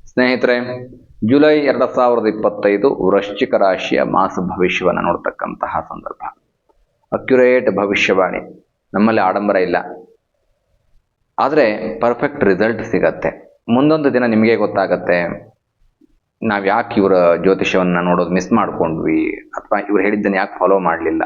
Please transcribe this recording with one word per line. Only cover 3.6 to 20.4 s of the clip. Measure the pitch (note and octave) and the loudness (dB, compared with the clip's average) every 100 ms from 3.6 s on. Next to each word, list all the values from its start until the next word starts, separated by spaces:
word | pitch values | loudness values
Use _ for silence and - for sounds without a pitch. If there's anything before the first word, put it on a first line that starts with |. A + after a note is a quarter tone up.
| G2 F#2 - C2+ | 0 0 -2 -2
ಮಾಸ | B1+ - F#2+ - | 0 0 -2 -2
ಭವಿಷ್ಯವನ್ನು | F2+ F2+ F2+ - F2+ F2+ | -6 -2 -2 0 -2 0
ನೋಡ್ತಕ್ಕಂತಹ | F2 E2+ - - G1+ - - E2 | -2 -2 -6 -6 -10 -6 -6 -6
ಸಂದರ್ಭ. | - - - - - - _ _ _ _ _ _ _ | -8 -14 -14 -14 -14 -16 _ _ _ _ _ _ _
ಅಕ್ಯುರೇಟ್ | G#2+ - B2+ B2+ B2+ A2 | -6 2 4 4 4 2
ಭವಿಷ್ಯವಾಣಿ, | G2 G2+ G2 - F#2+ F2+ F#2 - - _ _ _ | 0 -2 0 0 2 0 -2 -10 -18 _ _ _
ನಮ್ಮಲ್ಲಿ | F#2+ A2 A2 | 0 2 2
ಆಡಂಬರ | F#2 G2 G#2 G2 | 0 0 0 0
ಇಲ್ಲ. | F2+ F2 - - - _ _ _ _ _ _ _ _ _ _ _ _ - | 0 -2 -4 -14 -20 _ _ _ _ _ _ _ _ _ _ _ _ -4
ಆದ್ರೆ | B2+ D3+ A2+ G#2+ A2 A2+ | 0 2 2 0 -6 -2
ಪರ್ಫೆಕ್ಟ್ | A#2 A#2+ C#3+ - | -2 0 -4 0
ರಿಸಲ್ಟ್ | - F#2 A2 G#2+ | 2 2 0 -2
ಸಿಗತ್ತೆ. | F2 F2+ E2+ - D#2 - - _ - | -4 0 0 0 -6 -8 -16 _ -2
ಮುಂದೊಂದು | B2 D3 D#3 C#3 | 2 4 2 2
ದಿನ | B2 | 0
ನಿಮ್ಗೆ | A#2+ A2 A2+ A2 | 2 2 2 2
ಗೊತ್ತಾಗತ್ತೆ, | G2+ G2+ F#2 F2+ - F2 F2 - - _ _ _ _ _ _ _ _ _ | 0 -2 0 -2 0 0 -2 -8 -16 _ _ _ _ _ _ _ _ _
ನಾವ್ | A#2 G2+ G2 | -4 0 0
ಯಾಕೆ | A2 A#2+ G#2+ | 0 0 0
ಇವ್ರ | G2 F#2 F2 E2+ | 2 4 4 4
ಜ್ಯೋತಿಷ್ಯವನ್ನ | F#2+ F#2+ G2 F#2+ F2+ F2 | 2 2 0 0 0 0
ನೋಡೋದು | F2+ F2 E2+ | 0 0 0
ಮಿಸ್ | F#2 - | -2 0
ಮಾಡ್ಕೊಂಡ್ವಿ, | A2 F2+ E2 E2 D#2+ D#2+ D#2+ D#2+ - - | 0 0 -2 -4 -2 -2 -2 -2 -6 -12
ಅಥವಾ | - - G#2 | -14 -4 -4
ಇವ್ರು | G2+ G2+ | 0 0
ಹೇಳಿದ್ದನ್ನ | G2 G#2 G2+ | 0 0 0
ಯಾಕೆ | F#2+ | -2